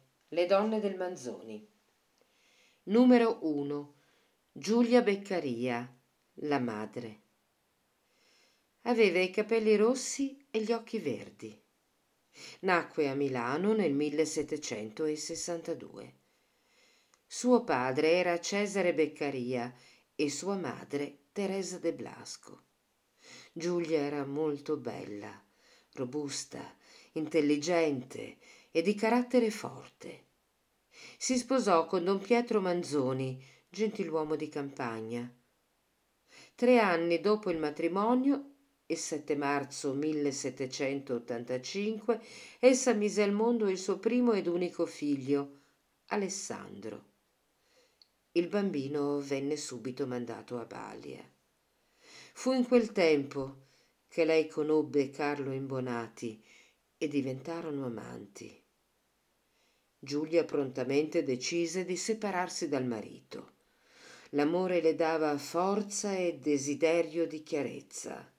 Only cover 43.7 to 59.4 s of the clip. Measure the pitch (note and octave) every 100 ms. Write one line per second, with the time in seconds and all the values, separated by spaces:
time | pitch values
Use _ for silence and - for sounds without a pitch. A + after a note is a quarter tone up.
43.7 | F#3+ - G3 A3+ B3 A#3+ G3+ F3 F3 F3+
44.7 | - E3 - D3 C#3 B2+ C#3+ C#3 - _
45.7 | _ _ _ _ G#3 F#3+ - - - -
46.7 | G2 A2 - - _ _ _ _ _ _
47.7 | _ _ _ _ _ _ E3+ F3 G3+ G3
48.7 | D3 C3+ D3 C#3+ C#3+ C#3 C#3 C#3 D3+ -
49.7 | B2 A#2 C3 C3 B2 A#2 G#2+ A2 B2 A2+
50.7 | G#2 G#2+ A2 C#3+ A#2 - _ _ _ _
51.7 | _ _ _ - - - - B3+ C4 B3
52.7 | B3 A3 - E3 D3 C3+ C#3 C3+ - _
53.7 | _ _ _ _ - D#3+ D#3+ D#3 D#3 D3+
54.7 | D#3 D3 C#3+ C#3 - C#3+ C#3+ C3+ C3+ C3+
55.7 | C3 B2+ A#2+ A2 - A#2 G#2+ _ - _
56.7 | _ _ _ D#3 C#3+ C3 C3 D3 E3 D#3+
57.7 | C#3+ C3 A2 A#2+ A#2+ G#2 - - - _
58.7 | _ _ _ _ _ _ _